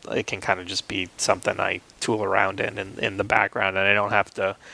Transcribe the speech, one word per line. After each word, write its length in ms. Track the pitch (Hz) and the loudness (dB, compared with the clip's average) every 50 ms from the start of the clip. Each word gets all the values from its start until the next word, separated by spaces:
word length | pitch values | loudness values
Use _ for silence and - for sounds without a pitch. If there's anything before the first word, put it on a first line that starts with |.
| - - | -8 -4
it 140 | - - 107 | -4 -4 -2
can 140 | - 110 95 | -4 -6 -4
kinda 240 | - - 95 92 90 | -2 -2 -2 -2 -2
just 220 | 87 95 - - | -6 -6 -6 -6
be 220 | - - 101 92 85 - | -4 -4 -4 -4 -6 -6
something 420 | - - - 95 90 - - 104 - | -4 0 0 0 0 0 -2 -2 0
I 220 | 98 95 95 87 - - - - | 0 -2 -2 -4 -8 -14 -14 -6
tool 240 | - - 113 107 104 | -2 -2 0 0 0
around 360 | 98 98 101 98 95 95 - | 2 2 4 2 2 0 -2
in, 180 | - - - 107 | -4 -4 -4 -6
in, 180 | 98 98 - - | -8 -10 -6 -4
in 180 | - 113 98 | -4 -2 -2
the 60 | 98 101 | -2 0
background, 540 | 101 117 110 104 98 - 110 98 95 95 | 2 4 4 2 2 0 0 0 2 2
and 100 | 95 98 | 2 4
I 60 | 98 101 | 4 4
don't 180 | 104 101 101 | 4 2 2
have 220 | 113 101 98 - - | 2 2 2 0 -2
to 200 | - 98 95 98 - - - | -2 -2 -2 -2 -4 -12 -20